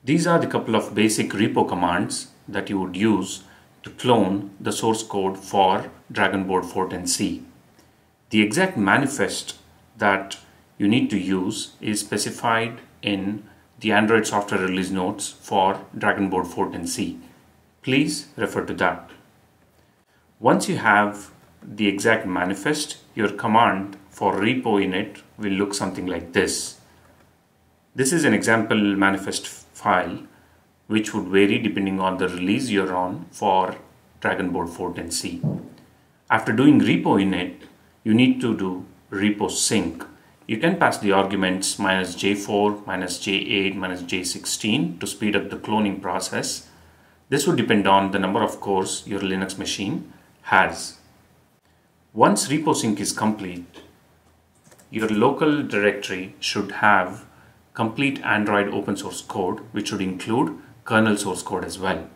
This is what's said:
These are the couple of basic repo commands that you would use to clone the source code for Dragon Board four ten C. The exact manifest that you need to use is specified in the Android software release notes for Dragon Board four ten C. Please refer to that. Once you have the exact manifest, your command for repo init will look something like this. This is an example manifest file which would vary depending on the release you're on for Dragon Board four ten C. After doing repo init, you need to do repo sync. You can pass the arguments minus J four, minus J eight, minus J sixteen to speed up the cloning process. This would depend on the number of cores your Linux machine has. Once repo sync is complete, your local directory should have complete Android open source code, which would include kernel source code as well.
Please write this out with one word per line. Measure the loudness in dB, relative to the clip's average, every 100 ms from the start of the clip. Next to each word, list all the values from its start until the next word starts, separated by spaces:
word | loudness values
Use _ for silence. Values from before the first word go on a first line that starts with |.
These | 2 2 4
are | 2
the | 2
couple | -2 0 0
of | 0
basic | 2 2 2 -2
repo | 0 2 2 0
commands | 0 0 0 -2 -6 -10 -18 -8
that | -8 -4
you | -4
would | -4
use | 0 2 2 0 -10 -14 -20 _ _
to | -20
clone | -6 4 4 4 0 -4 -8
the | -6
source | 0 0 0
code | -2 -2 -2 -4
for | -2 4 4 4 -2 -16 _
Dragon | 0 0 2
Board | 0 -2 -2
four | -4 -4
ten | -4 -4
C. | -2 -2 -4 -12 -20 _ _ _ _ _ _ _
The | 2
exact | 4 2 0 2
manifest | 2 4 2 -2 -2 -2 -10 -16 _ _ _ 0
that | 2 2 -2 -14 -18 _ _ _
you | 2
need | 2 2
to | -2
use | -2 -2 -2 -6 -12 -10
is | -6 -4
specified | -4 -4 -4 -4 0 0 -2 -8 -20 _
in | -4 -2 -4 -6 -12 -20 _ -6
the | 2
Android | 2 4 4 4
software | -2 0 -2
release | 0 -2 -2
notes | -2 -2 -4 -10
for | -12 -4 2 2 0 -8 -2
Dragon | -2 0 0
Board | 0 -4
four | -4 -4
ten | -4 -6
C. | -4 -6 -6 -18 -20 _ _ _ _
Please | 0 2 2 -2 -10 -6
refer | -4 -2
to | -4
that. | 0 0 0 -12 -20 _ _ _ _ _ _ _ _ _ _ _ _
Once | 2 2 2
you | 2
have | 6 6 4 -2 -16 -20 _ _
the | -18 0 0
exact | 2 2 2
manifest, | 0 -2 -2 -2 -2 -2 -4 -10 -14
your | -2 -2
command | 0 2 4 4 2 -6 -12 -20
for | -2 0 2
repo | 0 0 0 0
init | 2 -2 -6 -12 -20 -8
will | -4
look | -2 -2
something | -2 -4 -4 -6
like | -6 -2
this. | 0 0 -2 -8 -14 _ _ _ _ _ _ _ _ _ _ _
This | -2 0
is | 2
an | 4
example | 2 4 2 2 2
manifest | 2 4 2 2 -4 -8 -10
file | -18 -20 -6 0 2 0 -8 -14 _ _ _ _ _ _
which | -2 0
would | -4 2
vary | 4 4 4
depending | 0 -2 -2 0
on | -2 0
the | -4
release | -2 0 0 2
you're | 0 0 -2
on | -2 -6 -12
for | -4 0 2 0 -6 -16 _ _ _
Dragon | -4 -2 -2
Board | -2 -4
four | -6 -8
ten | -6 -8
C. | -8 -8 -6 -6 -6 -12 -20 -20 _ _ _ _
After | 0 2
doing | 4 6 8
repo | 6 2 2 2
init, | 2 -2 -6 -10 -20 _ _ _
you | 0
need | 4 4 4
to | -2 -2
do | -2 -6 -12 -20 _
repo | 0 0 0 -2
sync. | -2 0 0 -2 -6 -16 -20 _ _ -8
You | -2
can | 0 2
pass | 0 2
the | 2
arguments | 2 2 0 0 0 -4 -2
minus | 0 0 -2
J | -2 0
four, | 0 0 0 2 0 -6
minus | -6 -6 -6
J | -2
eight, | -2 0 0 0 -2
minus | -6 -6
J | -6 -6
sixteen | -4 -6 -6 -4 0 0 0 -4
to | -10
speed | -4 -2 -2
up | -4
the | -10
cloning | -2 0 0 -2
process. | -4 -4 -4 -6 -6 -8 -12 -20 -20 _ _ _ _
This | 0 2
would | 2
depend | 2 2 4
on | 4 2
the | 0
number | 0 0
of | -2 -4
cores | -2 0 0 -6 -6
your | -4
Linux | -2 -4 -4 -6
machine | -8 -6 -4 -6 -8 -20 _ _
has. | 2 4 4 -2 -12 -14 _ _ _ _ _ _ _ _ _ _ _
Once | 4 6 6 0
repo | 0 2 2
sync | 0 0
is | -2
complete, | 0 -2 -2 -6 -10 -14 -20 -20 _ _ _ _ _ _ _ _ -20 _
your | -4 0
local | 4 4 4 2 2
directory | 0 2 2 2 -6 -8 -8 -8
should | -4 -4 -4
have | 2 4 4 2 -6 -18 _ -20 _ _
complete | -4 -4 0 -2 -2
Android | 0 0 2 2 0
open | -2 -4 -6
source | -6 -12
code, | -10 -4 -4 -4 -8
which | -6 -6
would | -4
include | -4 -4 -2 0 0 -4 -18 -18
kernel | 2 4 4 2
source | -2 -6
code | -4 -6
as | -6 -4
well. | -4 -4 -8